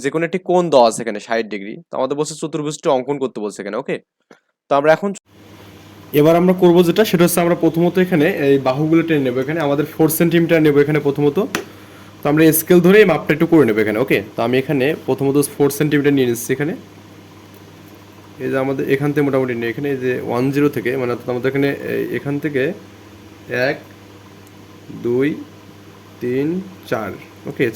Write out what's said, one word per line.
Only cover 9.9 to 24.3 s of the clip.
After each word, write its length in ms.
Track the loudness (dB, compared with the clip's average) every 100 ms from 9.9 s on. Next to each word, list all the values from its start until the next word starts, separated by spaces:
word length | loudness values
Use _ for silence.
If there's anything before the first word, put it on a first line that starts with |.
ফোর 140 | 0 0 2
সেন্টিমিটার 400 | 2 2 2 4 4
নেব 100 | 4
এখানে 160 | 2 2 0
প্রথমত। 340 | 0 0 0 -4 -6 -12 -20 -20 -20 -20 -8
তো 80 | -2
আমরা 120 | 4 4 4
স্কেল 200 | 4 4 6
ধরে 120 | 6
এই 40 | 6
মাপটা 200 | 2 -2 -2
একটু 100 | 4
করে 120 | 4 4
নেব 100 | 2
এখানে, 140 | 0 0
ওকে? 140 | 0 -2 -2
তো 40 | -4 -2
আমি 100 | 0
এখানে 240 | 0 0 0 -2 -4
প্রথমত 300 | -2 0 0 -2
ফোর 160 | 0 0 0
সেন্টিমিটার 340 | 0 2 2 2
নিয়ে 120 | 0
নিচ্ছি 200 | -2 -4 -4
এখানে। 180 | -4 -6 -14 -20 -20 -20 -20 -20 -20 -20 -20 -20 -20 -20 -20 -20 -20 -10
এই 40 | -4
যে 60 | -2
আমাদের 200 | -2 -4 0
এখান 140 | 0 0
থেকে 120 | 0 0
মোটামুটি 240 | 0 -2 -4
নিয়ে 100 | -6
এখানে 160 | -6 -6
এই 40 | -4
যে 80 | -4 -4 -4
ওয়ান 160 | -2 0
জিরো 140 | 0 0 0
থেকে, 140 | -4 -4
মানে 100 | -4
অর্থাৎ 160 | -4 -4
আমাদের 160 | -4 -2
এখানে 180 | -2 -2 -2 -6
এই, 100 | -4 -4 -6
এখান 160 | -6 -6
থেকে 180 | -4 -2 -4 -6 -14 -20 -20 -20 -20 -20 -10 -4 -2
এক, 80 | -4 -10 -20 -20 -20 -20